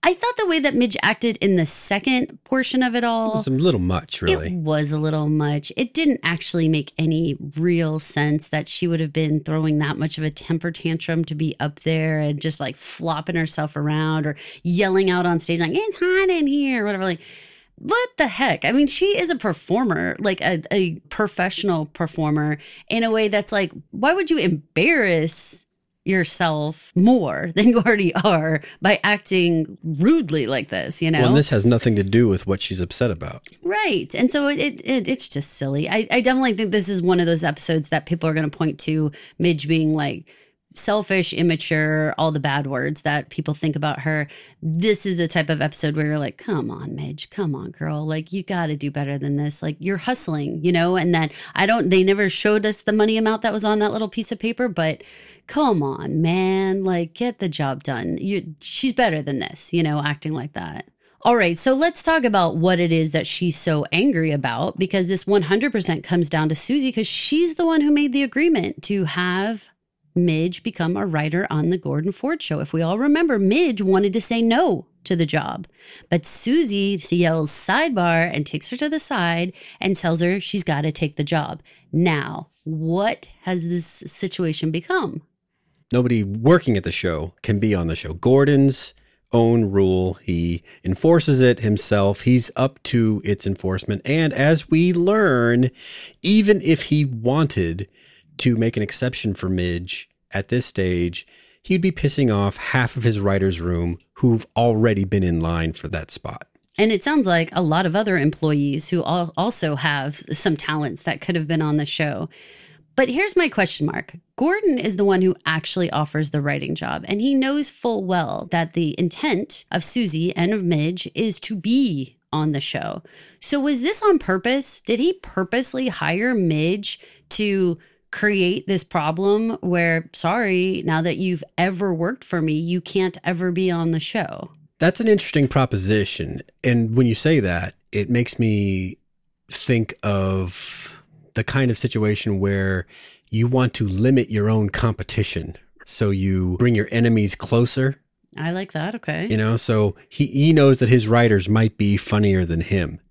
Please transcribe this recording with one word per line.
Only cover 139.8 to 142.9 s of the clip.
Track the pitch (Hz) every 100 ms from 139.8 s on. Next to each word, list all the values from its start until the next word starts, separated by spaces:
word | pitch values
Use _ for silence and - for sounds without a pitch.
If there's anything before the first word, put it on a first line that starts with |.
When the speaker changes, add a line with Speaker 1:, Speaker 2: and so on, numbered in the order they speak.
| 110 -
Speaker 2:
of | 107 101 95 95 92 - - - - - _ _ _
the | -
kind | 110 139 131
of | 113
situation | 117 113 107 104 - 98
where | 98 98 95 92 87